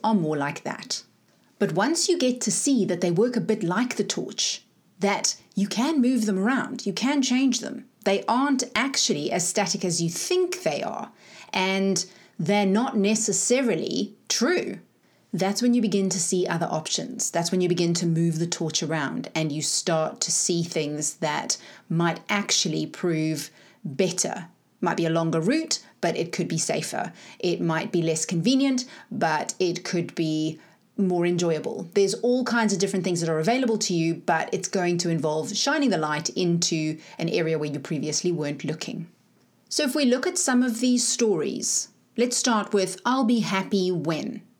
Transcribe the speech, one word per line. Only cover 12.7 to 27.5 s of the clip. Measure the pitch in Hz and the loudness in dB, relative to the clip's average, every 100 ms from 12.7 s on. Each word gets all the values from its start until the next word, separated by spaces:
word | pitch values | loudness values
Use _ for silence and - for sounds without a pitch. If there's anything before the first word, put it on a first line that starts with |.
| 202 269 214 | 2 0 2
necessarily | 196 220 214 190 - 247 247 160 - - 202 - - | 2 2 0 0 2 2 2 0 -2 -4 -4 -8 -4
true, | - 254 359 - - - _ _ _ _ | 0 2 0 -2 -8 -14 _ _ _ _
that's | 170 185 202 | -2 -2 0
when | 247 | 2
you | 240 | 2
begin | 214 202 190 | 2 2 0
to | 185 | 0
see | - 185 | 0 0
other | 180 170 170 | 0 0 -2
options. | 160 - - - - - | -4 -4 -4 -4 -6 -2
That's | 170 170 | -2 0
when | 185 | 2
you | 180 | 2
begin | 170 170 | 2 2
to | 170 170 | 2 2
move | 165 170 156 | 2 2 0
the | 170 | -2
torch | - 160 156 | -2 -2 -2
around | 147 160 139 123 - | -2 -2 -4 -6 -6
and | 160 160 | -2 -2
you | 147 | -2
start | 143 - - 160 156 - | -2 -2 0 0 0 -4
to | - | -2
see | - - 170 | 0 2 0
things | 170 165 147 151 151 | 0 -2 -2 -2 -4
that | - 156 147 - - - - - | -2 -2 -2 -2 -6 -8 -14 -4
might | 165 170 165 - | 0 2 0 -2
actually | 202 202 - 180 156 | -2 0 0 0 -2
prove | 156 - 180 160 156 151 - - - _ | -4 -4 0 2 0 -2 -6 -14 -20 _
better. | 165 135 190 - - - 170 _ _ - | -6 0 0 0 -2 -4 -12 _ _ -4
Might | - - | -2 0
be | 165 | 2
a | |
longer | 165 165 165 | 2 2 2
route, | 170 302 320 - - - | 2 2 0 -6 -8 -4
but | 170 - | -2 -2
it | 170 | -2
could | - 170 | -2 -2
be | 165 | -2
safer. | - 147 160 - - - - - | -2 -2 -4 -6 -6 -10 -20 -4
It | 180 | -2